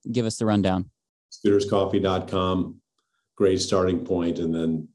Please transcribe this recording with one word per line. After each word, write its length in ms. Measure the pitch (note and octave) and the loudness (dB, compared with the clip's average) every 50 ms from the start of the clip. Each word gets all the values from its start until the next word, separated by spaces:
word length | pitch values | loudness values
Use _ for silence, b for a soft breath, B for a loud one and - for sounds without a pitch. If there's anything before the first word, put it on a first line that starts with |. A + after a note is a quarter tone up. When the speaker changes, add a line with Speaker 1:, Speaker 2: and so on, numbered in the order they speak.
| - - | -10 -4
Speaker 1:
Give 140 | A#2 B2 A#2 | -2 -2 -2
us 100 | A2+ - | -2 -2
the 100 | - A2+ | -2 0
rundown. 440 | G#2+ G#2 G#2 F#2+ F#2+ F#2 F#2 F#2+ - _ _ _ _ _ _ _ _ | 2 2 2 2 2 0 0 -4 -6 _ _ _ _ _ _ _ _
Speaker 2:
Scooterscoffee 720 | - - - G#2 G2+ G2+ - - A2 G2 F#2+ F#2+ - G2 | -12 -2 0 2 2 2 2 2 2 0 2 2 0 0
dot 260 | F#2 F#2+ F#2 F#2 - - | 0 0 0 -2 -4 -4
com, 480 | - F#2+ F#2 F#2 F#2 F#2+ F2+ - - - _ _ _ _ _ _ _ _ _ _ _ | -2 -2 0 0 0 -2 -2 -6 -10 -16 _ _ _ _ _ _ _ _ _ _ _
great 260 | - G#2 F#2+ F#2+ F#2 | 2 2 2 4 2
starting 440 | F2+ - G2+ F#2 F#2 F#2 F2 E2 - | 0 0 2 2 2 2 0 -2 -2
point, 340 | - F#2+ F2 E2+ E2+ E2 D#2+ | -2 -2 0 0 -2 -2 -2
and 160 | E2+ E2 E2 | -4 -2 -2
then 320 | E2 D#2+ E2 D#2+ D#2+ D#2 - | -2 -2 -2 -2 -4 -6 -10